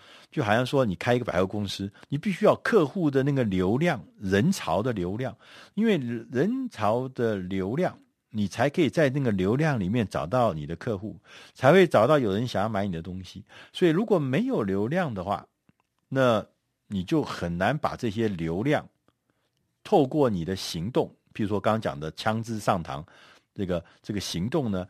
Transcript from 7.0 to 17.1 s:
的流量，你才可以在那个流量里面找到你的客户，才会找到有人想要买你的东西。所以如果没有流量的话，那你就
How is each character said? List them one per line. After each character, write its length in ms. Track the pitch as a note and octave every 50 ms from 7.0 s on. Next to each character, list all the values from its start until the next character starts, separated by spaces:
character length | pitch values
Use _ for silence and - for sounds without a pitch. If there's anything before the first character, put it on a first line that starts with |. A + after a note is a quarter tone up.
| C3 C3
的 280 | C3 B2+ A#2 A2+ G#2
流 400 | F#2+ F#2 F2+ G2 F#2+ F#2 G2 B2+
量， 220 | E3+ F#3 C3+ - - _ _ _ _ _ _
你 180 | - G#2+ G2+ F#2
才 200 | - A2+ B2 D3
可 120 | - F#3
以 100 | D#3 A2+
在 180 | - E3+ D3+ C3
那 100 | C3 D3
个 100 | C3+ A#2
流 260 | G2+ F#2 F#2 G2 A#2+
量 220 | C#3+ E3 D#3 C#3 A2
里 100 | F2+ F#2
面 180 | A#2 B2 G#2 -
找 180 | - C2+ C#2+
到 260 | F2 B2+ B2+ A#2 G#2
你 140 | E2 D#2 D2
的 80 | D2+ E2
客 220 | - - B2 G#2 F#2
户， 200 | G#2+ G#2 - - _ - - - - - _
才 180 | - B2+ C3+
会 140 | F3 G3 F3+
找 200 | - - A2 A2
到 120 | C#3+ D#3 C#3+
有 140 | A#2+ G2
人 140 | F#2+ G#2+ B2+
想 160 | A#2 - F#2+
要 60 | G#2 A2
买 160 | G#2+ G2 G#2
你 80 | G2+
的 80 | E2+ E2
东 220 | D#2+ F#2+ F2+ F#2
西。 220 | F#2 - - G2 - _ - - - -
所 140 | - - F#3
以 40 | E3
如 140 | D#3 F#3+ A3+
果 140 | A3 G#3 E3
没 260 | C#3+ B2+ B2+ F3+ B3
有 180 | C4+ B3 D3+
流 260 | A2 F#2+ F#2+ G2 G#2+ A#2+
量 240 | E3 F#3+ F3 C3+
的 100 | G#2+ F#2
话， 240 | E2+ G2+ G2 D2 - _ _ _ _ _ _ _ _ _ _ _ _ -
那 360 | C3 C3+ C3 B2 A2 G2+ - - _ _ _ _ _ _ _ -
你 160 | G#2 F#2 F2
就 180 | -